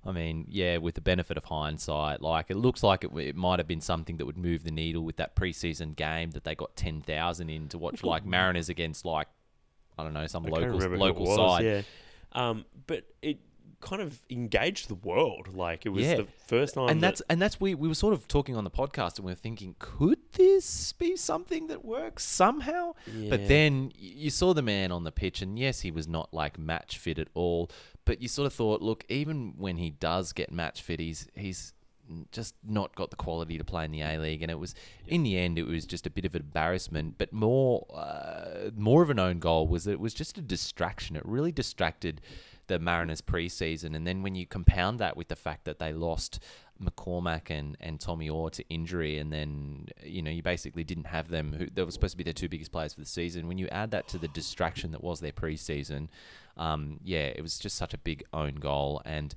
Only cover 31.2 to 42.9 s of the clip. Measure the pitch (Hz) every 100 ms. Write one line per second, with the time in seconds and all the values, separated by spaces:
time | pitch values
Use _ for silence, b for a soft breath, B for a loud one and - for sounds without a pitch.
31.2 | - - 101 90 - - _ _ - 82
32.2 | - - 113 - 107 107 98 - 90 -
33.2 | - 82 82 80 76 85 80 78 76 80
34.2 | 78 78 82 80 90 - B B - 170
35.2 | 139 92 87 85 78 82 78 87 90 -
36.2 | 90 85 73 80 80 92 - 78 80 -
37.2 | 104 107 110 127 131 120 - - 76 76
38.2 | 76 82 87 87 98 110 107 143 170 120
39.2 | 92 87 82 80 78 85 98 92 110 -
40.2 | 156 - 139 92 - - 85 - - 78
41.2 | - 117 160 147 - - 85 - 87 76
42.2 | B B B B - 90 85